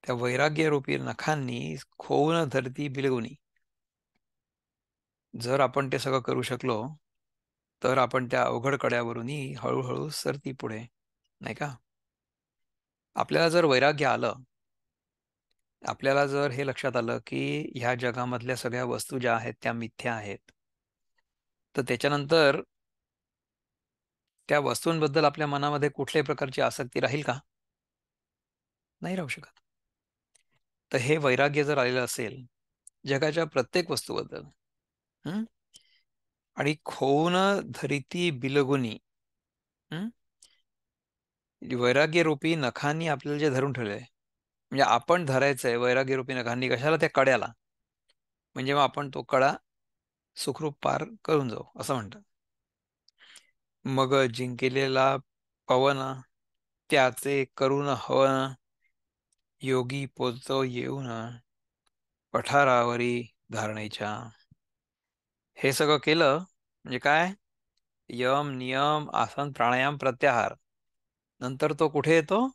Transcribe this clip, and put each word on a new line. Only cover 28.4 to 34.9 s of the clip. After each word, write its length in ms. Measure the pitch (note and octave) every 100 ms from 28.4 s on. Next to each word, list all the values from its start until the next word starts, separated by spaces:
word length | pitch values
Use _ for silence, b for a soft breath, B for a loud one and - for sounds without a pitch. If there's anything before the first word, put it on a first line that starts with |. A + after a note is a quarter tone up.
| _ _ _ _ _ _
नाही 140 | E3 F#3
राहू 120 | D3
शकत. 320 | - - _ _ _ _ _ _ _ _ _ _ _ _ _ _
तर 60 | C3+
हे 200 | A#2+ D#3
वैराग्य 460 | D3 B2+ C#3+ D3
जर 140 | C#3+ D3
आलेलं 260 | B2 B2+
असेल 400 | A#2+ - A2+ B2+ B2 _ _ _ _ _
जगाच्या 420 | C#3 C#3 D3+ D#3 D#3+
प्रत्येक 440 | C#3+ A#2+ F3+ E3+
वस्तूबद्दल, 540 | C#3 - - - - C#3+ _ _ _ _